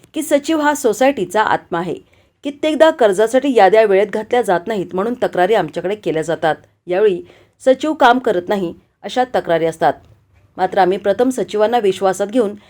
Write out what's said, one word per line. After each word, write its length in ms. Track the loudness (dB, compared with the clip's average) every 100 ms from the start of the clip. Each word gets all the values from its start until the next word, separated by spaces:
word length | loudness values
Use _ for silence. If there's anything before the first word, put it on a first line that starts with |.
| _
की, 80 | -10
"सचिव 380 | -2 -2 0 -2
हा 160 | 0 0
सोसायटीचा 640 | -2 0 0 0 -2 -2
आत्मा 380 | 0 -2 -4 -6
आहे. 160 | -6 -10 -14 _ _ _
कित्येकदा 460 | -12 -4 -2 2 2
कर्जासाठी 640 | 4 2 2 2 0 2
याद्या 320 | 4 6 6 4
वेळेत 220 | 4 2
घातल्या 340 | -2 -2 -2
जात 180 | 0 -2 -2
नाहीत, 200 | -6 -6
म्हणून 200 | -6 -6
तक्रारी 400 | -4 -4 0 2
आमच्याकडे 420 | 0 -2 -6 -6 -6
केल्या 260 | -4 -4
जातात. 340 | -4 -2 -2 -2 _ _ -6
यावेळी 340 | 0 0 0 -6 _ _ _ 0
सचिव 280 | 0 -2
काम 260 | 2 4 4
करत 220 | 0 -2 -2
नाही, 260 | -4 -4 -10 _ _
अशा 200 | -8 -4
तक्रारी 420 | -2 -2 -2 0 -2
असतात. 280 | 0 -2 -2 -8 _ _ _ _ -6
मात्र 200 | -2 2
आम्ही 200 | 0 0
प्रथम 320 | -2 0 0
सचिवांना 500 | -2 -4 0 0 2
विश्वासात 480 | 0 0 -2 -2 -2
घेऊन 280 | -2 -2 -4